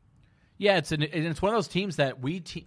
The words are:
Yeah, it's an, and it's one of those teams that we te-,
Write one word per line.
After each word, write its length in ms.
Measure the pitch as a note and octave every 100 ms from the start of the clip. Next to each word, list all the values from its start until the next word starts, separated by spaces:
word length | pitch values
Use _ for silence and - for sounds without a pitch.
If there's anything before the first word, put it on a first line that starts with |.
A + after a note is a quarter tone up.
| _ - - _ _ -
Yeah, 200 | G3+ F#3+
it's 140 | D3
an, 120 | D#3
and 240 | D3+ F3 E3
it's 160 | D#3
one 100 | G3
of 40 | A3+
those 100 | D3+
teams 300 | F3 G3+ D#3
that 240 | C#3 B2+
we 180 | B2+ F#3
te-, 260 | D#3 E3+